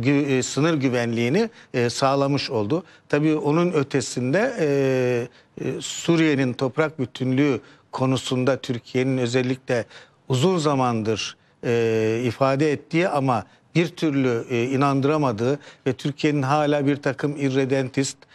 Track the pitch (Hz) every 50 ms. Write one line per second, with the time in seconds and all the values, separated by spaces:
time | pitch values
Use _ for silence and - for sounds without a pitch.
0 | 117 135 147 139 147 139 135 127 120 - - 135 147 170 165 147 131 131 120 123
1 | 120 117 117 117 120 120 147 202 226 220 - - - - - 127 120 120 - -
2 | 139 131 139 139 139 139 143 131 - - 131 110 104 101 - 175 - - - -
3 | _ - - 147 151 156 151 151 - 147 147 170 175 180 175 151 135 - - 135
4 | 113 - - 131 123 127 143 190 226 269 240 220 165 147 143 139 135 135 131 127
5 | 127 123 123 120 120 - - - - _ - - 139 135 131 - - - - -
6 | - - 170 160 160 156 143 131 139 123 120 - 135 131 - 156 160 147 151 -
7 | 127 120 - - 131 131 131 131 147 147 127 107 - - - - _ _ - -
8 | 131 131 131 120 - - 135 127 127 139 131 123 - - 123 117 - - - 127
9 | 127 135 131 131 123 113 120 131 123 127 131 127 - - 127 117 104 - - -
10 | - - _ _ _ - 131 123 143 185 190 175 147 151 143 135 127 123 117 110
11 | 107 110 110 101 - - - _ _ _ _ _ - 127 117 117 117 113 110 110
12 | 110 110 113 117 127 123 110 - 139 135 135 139 156 151 143 - - - - 165
13 | 175 190 - 147 131 135 123 107 92 - _ _ _ _ - 160 175 170 - -
14 | 170 156 139 139 131 127 117 117 - - 131 117 117 131 139 127 143 139 135 139
15 | 131 139 156 156 147 131 117 101 117 127 143 143 - - - - - 139 123 -
16 | - 147 135 - - 151 147 147 131 131 147 151 151 143 147 147 139 139 143 139
17 | - 143 131 - - 143 147 143 143 135 127 139 135 127 135 135 131 123 - 135
18 | 139 - - - - _ -